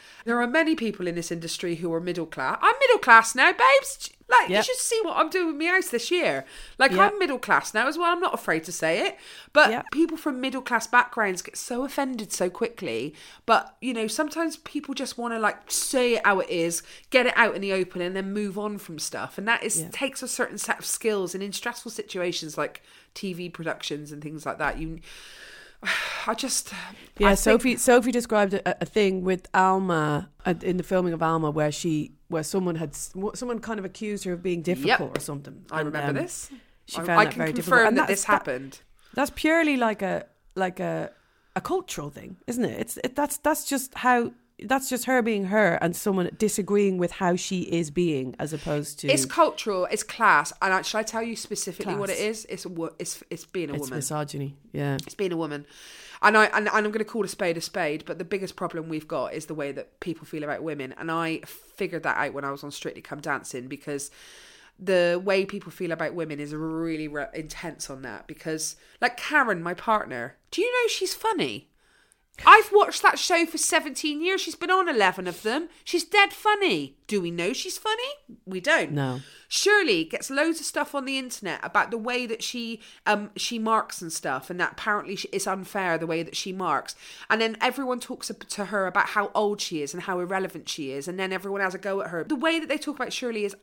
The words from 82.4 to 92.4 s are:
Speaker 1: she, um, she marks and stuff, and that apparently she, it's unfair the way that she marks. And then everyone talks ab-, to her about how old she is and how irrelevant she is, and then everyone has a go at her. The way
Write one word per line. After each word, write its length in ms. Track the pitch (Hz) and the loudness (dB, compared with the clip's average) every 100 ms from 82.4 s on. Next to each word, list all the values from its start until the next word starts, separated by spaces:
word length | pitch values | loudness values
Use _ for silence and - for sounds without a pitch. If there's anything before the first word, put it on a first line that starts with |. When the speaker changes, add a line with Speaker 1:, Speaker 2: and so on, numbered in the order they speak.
Speaker 1:
she, 400 | - 247 233 226 - - - | -6 -6 -8 -10 -14 -6 0
um, 240 | 208 208 - | 0 0 -6
she 220 | - 233 | -6 -2
marks 440 | 220 220 - - | 2 2 0 -8
and 100 | 170 | -8
stuff, 380 | - 160 135 - | -6 -4 -4 -6
and 100 | 180 | -2
that 120 | 165 | -2
apparently 440 | - - 208 151 196 | -2 -2 -2 -2 -8
she, 120 | - | -6
it's 140 | 190 196 | -4 -2
unfair 500 | 190 185 208 185 165 | -4 -4 -4 0 0
the 100 | 165 | 0
way 160 | 165 | -4
that 140 | 165 - | -4 -6
she 160 | 196 | -6
marks. 420 | 185 180 135 - - - - - | -4 0 0 -2 -14 -16 -12 0
And 100 | 220 | 2
then 160 | 226 220 | 2 2
everyone 420 | 254 254 262 247 | -2 0 -4 -4
talks 300 | - 262 - | -6 -10 -10
ab-, 160 | 214 - | -12 -12
to 180 | - 196 | -8 -4
her 200 | 208 185 | -2 0
about 200 | 202 - | 2 2
how 240 | 214 208 | 2 0
old 280 | - 208 208 | 2 0 0
she 180 | - 160 | -4 -4
is 140 | 143 | -6
and 80 | 180 | -8
how 180 | 175 180 | -4 -4
irrelevant 480 | 180 190 185 170 - | -2 -2 -4 -8 -10
she 220 | - 139 | -8 -6
is, 180 | 139 143 | -6 -8
and 100 | 180 | -4
then 140 | 190 | -4
everyone 300 | 190 196 196 | -4 -4 -2
has 120 | 190 | -2
a 40 | 185 | -2
go 240 | 196 196 | -4 -4
at 60 | 160 | -4
her. 140 | 170 | -6
The 140 | 156 | -4
way 240 | 285 | 0